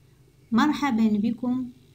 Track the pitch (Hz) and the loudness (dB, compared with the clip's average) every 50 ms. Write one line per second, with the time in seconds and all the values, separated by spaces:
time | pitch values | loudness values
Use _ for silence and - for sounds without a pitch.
0 | _ _ _ _ _ _ _ _ _ - 233 220 277 302 294 - 294 277 233 220 | _ _ _ _ _ _ _ _ _ -2 2 2 2 2 2 0 -2 -2 0 2
1 | 226 220 208 208 202 240 240 - - 247 247 262 254 240 - - - - | 2 2 2 0 0 -2 -4 -4 -4 -4 -4 -4 -4 -8 -12 -16 -20 -20